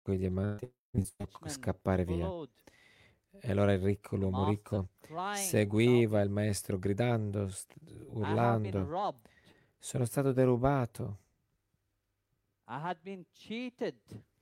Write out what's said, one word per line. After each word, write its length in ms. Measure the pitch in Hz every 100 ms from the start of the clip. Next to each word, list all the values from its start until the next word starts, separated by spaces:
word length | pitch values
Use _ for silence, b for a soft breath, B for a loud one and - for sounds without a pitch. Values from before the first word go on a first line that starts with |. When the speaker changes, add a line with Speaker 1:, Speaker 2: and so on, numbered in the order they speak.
Speaker 1:
coi 160 | - 95
diamanti 480 | 92 92 101 104
e 80 | 123 _ _
iniziò 320 | - 95 _
a 20 | -
Speaker 2:
Rich 140 | -
man 100 | 156
Speaker 1:
scappare 540 | 139 127 92 - 92
via. 200 | 90 87 85
Speaker 2:
followed 240 | 175 147 _ - b b b b b _ 196
Speaker 1:
E 60 | 123
allora 220 | 101 101
il 80 | 98
ricco, 300 | 95 101 -
Speaker 2:
the 60 | 104
Speaker 1:
l'uomo 220 | 95 95
Speaker 2:
master, 100 | 98
Speaker 1:
ricco, 340 | 104 - 107 92 _
Speaker 2:
crying, 340 | - 156 190 208 190
Speaker 1:
seguiva 720 | 117 104 104 120 123 113 107
Speaker 2:
shouting, 60 | 101
Speaker 1:
il 40 |
maestro 480 | 101 107 101 - 101
gridando, 720 | 95 101 120 117 107 101 98
st-, 260 | 98 - -
Speaker 2:
I 80 |
have 760 | - - - 113 107 110 117 113
been 140 | 104
Speaker 1:
urlando, 100 | 98
Speaker 2:
robbed. 420 | 95 170 202 - - b b b b b
Speaker 1:
"Sono 260 | - 131
stato 280 | 120 - 135
derubato. 840 | 127 127 120 131 143 120 - - 104 _ _ _ _ _ _ _ _ _ _ _ _ _ _ -
Speaker 2:
I 100 | 123
had 160 | 165 180
been 220 | 185 196 170
cheated." 640 | _ - 220 247 _ 214 131 _ - - _